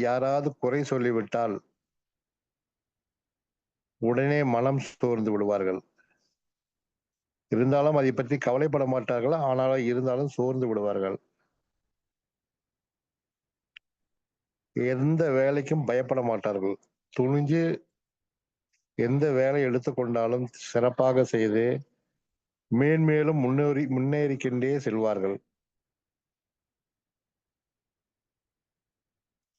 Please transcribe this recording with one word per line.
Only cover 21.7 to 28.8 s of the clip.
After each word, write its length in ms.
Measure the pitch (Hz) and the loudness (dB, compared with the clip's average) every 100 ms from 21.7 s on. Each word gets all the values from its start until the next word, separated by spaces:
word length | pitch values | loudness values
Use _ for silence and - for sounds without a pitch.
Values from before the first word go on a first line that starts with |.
| 135 - _ _ _ _ _ _ _ - 117 | 0 -6 _ _ _ _ _ _ _ -2 2
மேன்மேலும் 600 | 143 160 156 151 151 151 | 4 4 4 4 2 2
முன்னேறி, 400 | 123 135 147 139 135 127 | 2 2 2 0 0 0
முன்னேறிக்கொண்டே 760 | 135 147 147 139 127 123 131 139 127 | 0 0 0 0 -2 -2 0 -2 -2
செல்வார்கள். 500 | 110 110 101 98 98 _ _ _ _ _ _ _ _ _ _ _ _ _ _ _ _ _ _ _ _ _ _ _ _ _ _ _ _ _ _ _ _ _ _ | 0 0 0 -2 -4 _ _ _ _ _ _ _ _ _ _ _ _ _ _ _ _ _ _ _ _ _ _ _ _ _ _ _ _ _ _ _ _ _ _